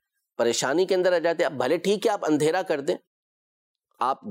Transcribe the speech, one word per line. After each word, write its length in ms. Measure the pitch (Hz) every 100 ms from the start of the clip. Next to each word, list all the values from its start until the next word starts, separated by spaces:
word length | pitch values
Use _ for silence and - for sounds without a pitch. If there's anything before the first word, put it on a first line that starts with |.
| _ _ _ -
پریشانی 460 | 120 117 127 156 185
کے 100 | 185
اندر 180 | 180
آ 40 | 175
جاتے۔ 280 | 160 170 175
اب 80 |
بھلے 240 | 135 123 170
ٹھیک 280 | 185 208 233
ہے، 60 |
آپ 140 | 202 170
اندھیرا 360 | 151 151 175
کر 180 | 180 151
دیں، 140 | 139 - _ _ _ _ _ _ _ _ _ -
آپ 180 | 123 139 107